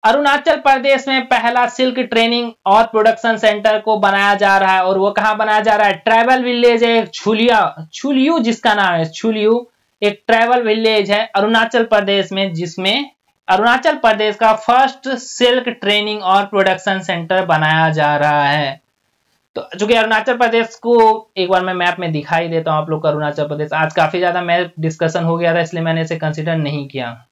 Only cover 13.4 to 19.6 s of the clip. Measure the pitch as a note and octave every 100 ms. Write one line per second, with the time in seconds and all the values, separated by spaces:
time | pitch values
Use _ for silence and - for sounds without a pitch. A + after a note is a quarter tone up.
13.4 | - F#3 A3+ B3+ D#4+ D4+ A#3 G#3+ G#3+ G#3
14.4 | A3+ A3 - B3 C4+ C4 C4 C4 - -
15.4 | B3 B3+ A#3+ A#3+ G3 G#3 G#3 G#3 F#3 G3
16.4 | G3 G3+ F#3+ F#3 - F#3+ F3+ F3 E3 F#3+
17.4 | F#3 D#3+ D#3 D#3+ D#3+ D#3 D3 D3 D3 D3
18.4 | C#3+ D3 C#3+ C#3 _ _ _ _ _ _
19.4 | _ -